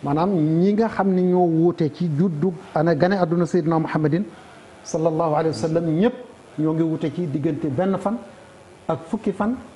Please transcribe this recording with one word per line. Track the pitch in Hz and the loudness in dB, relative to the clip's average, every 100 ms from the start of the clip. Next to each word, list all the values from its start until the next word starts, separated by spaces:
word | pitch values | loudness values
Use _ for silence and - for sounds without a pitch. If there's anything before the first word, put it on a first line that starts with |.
Maanaam | 143 147 180 | 0 0 2
ñi | 190 151 160 190 | 2 2 4 2
nga | 208 220 | 2 0
xam | 208 196 | 0 2
ne | 185 | 2
ñoo | 180 180 175 | 4 4 4
wuute | 160 170 170 156 | 4 2 2 -2
ci | - 175 143 | -2 -4 0
juddu | 190 151 175 165 - - | 0 2 -2 -4 -6 -2
ana | 160 156 | 0 2
gane | 175 196 | 2 2
àdduna | 175 170 170 | 0 0 2
Seydina | 185 160 165 | 0 2 0
Muhammadin | 160 - 156 160 214 - - - - - | 0 0 2 0 -2 -10 -20 -20 -20 -20
sallallahu | - 165 165 160 165 151 | -8 -2 0 0 0 2
alayhi | 160 | 0
wa | 151 160 | -2 -2
sallam, | 165 170 | 0 0
ñëpp | 156 220 240 - - - - | 2 2 0 -16 -20 -20 -4
ñoo | 156 | -2
ngi | 156 | 0
wuute | 165 156 160 156 | 0 0 -4 -4
ci | 175 | -4
diggante | 151 165 151 156 | -2 -2 -4 -4
benn | 131 185 190 | -2 0 0
fan | 202 233 - - - - - - - | -2 -4 -10 -20 -20 -20 -20 -20 -6
ak | 160 - | -6 -4
fukki | 220 214 | -6 -4
fan | 196 208 254 - | -4 -4 -4 -10